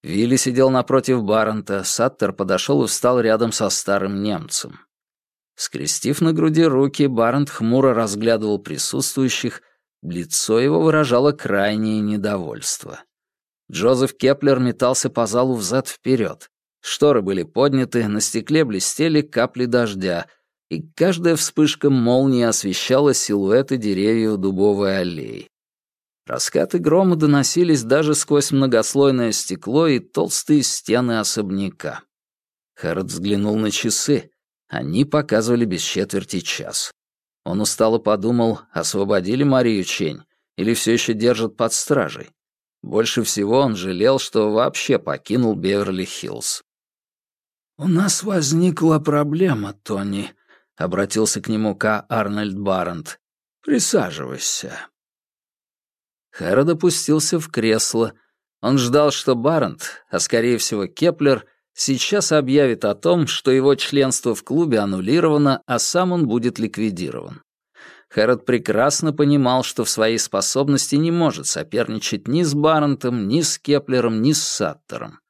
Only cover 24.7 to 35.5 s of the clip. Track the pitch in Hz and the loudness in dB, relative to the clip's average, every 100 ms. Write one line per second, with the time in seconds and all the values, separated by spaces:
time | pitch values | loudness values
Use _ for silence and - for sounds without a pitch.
24.7 | 101 98 95 90 82 57 50 - _ _ | 2 0 0 -2 -6 -10 -12 -16 _ _
25.7 | _ _ _ _ _ - 62 - - 80 | _ _ _ _ _ -10 -6 -2 -2 0
26.7 | - 156 170 190 165 151 143 131 170 175 | 0 2 4 4 4 4 4 2 2 2
27.7 | 147 113 139 151 147 - 147 143 139 135 | 2 2 2 2 0 2 0 2 0 2
28.7 | 117 110 139 139 127 117 101 - 92 98 | 2 2 4 4 4 0 -2 -6 -8 -2
29.7 | 139 165 123 - - - - - 147 127 | 2 2 0 -2 -4 -2 -4 2 2 2
30.7 | - - 117 123 113 101 - 101 98 95 | -4 0 0 2 -2 -2 -4 -4 -4 -6
31.7 | - 78 64 _ _ _ _ _ _ _ | -6 -12 -12 _ _ _ _ _ _ _
32.7 | - 85 87 92 82 98 101 104 107 107 | -8 -6 -4 -6 -6 -2 0 0 0 -2
33.7 | - 117 104 - 139 - _ _ _ _ | -2 -2 -2 0 0 -2 _ _ _ _
34.7 | - 135 92 143 151 - 110 113 | -8 -2 -2 0 0 2 0 2